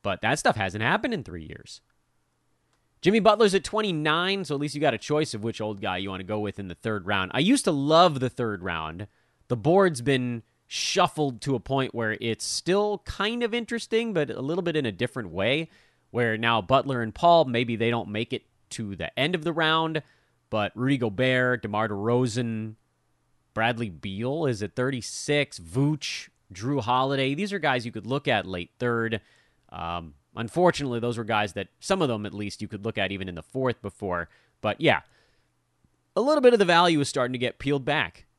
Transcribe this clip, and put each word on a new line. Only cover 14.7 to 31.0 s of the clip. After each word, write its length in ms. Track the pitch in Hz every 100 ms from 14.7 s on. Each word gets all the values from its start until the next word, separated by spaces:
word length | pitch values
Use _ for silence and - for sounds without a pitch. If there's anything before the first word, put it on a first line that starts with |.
| 156
in 100 | 127
a 60 |
different 400 | 90 120 135 95
way, 400 | 85 104 147 160 _ _ _ _
where 260 | 117 117 110
now 240 | 117 113
Butler 400 | 92 131 139 127
and 140 | 113 -
Paul, 300 | 170 170 139
maybe 300 | 117 120 113
they 140 | 113
don't 200 | 117 104
make 220 | 104 117
it 120 | 120 _ _ _
to 260 | - 107 92
the 240 | 82 -
end 140 | 147
of 100 | 180
the 100 | 160
round, 500 | 160 156 160 160 156 - _ _ _ _
but 200 | 110 101 -
Rudy 240 | 127 139
Gobert, 640 | 117 95 131 127 127 123
DeMar 260 | 107 104 110
DeRozan, 840 | 101 107 123 127 110 117 110 110 107 _ _ _ _ _ _ _ -
Bradley 340 | 113 117 113
Beal 560 | 78 101 95 120 156 151
is 160 | 107
at 140 | 101 -
thirty-six, 840 | 127 131 - - - 147 135 -
Vooch, 720 | 82 107 143 151 - - - _ _
Jrue 280 | 95 120 143
Holiday, 520 | 113 127 135 139 135
these 180 | 143 202
are 60 | 196
guys 300 | 151 127 117
you 40 |
could 140 | 110 101
look 220 | 139 143
at 180 | 110 90
late 240 | 92 87 _
third. 420 | 123 117 113 110 _ _ _ _ _
Um, 460 | 85 85 87 82 71 _ -
unfortunately, 640 | 117 165 180 - 143 120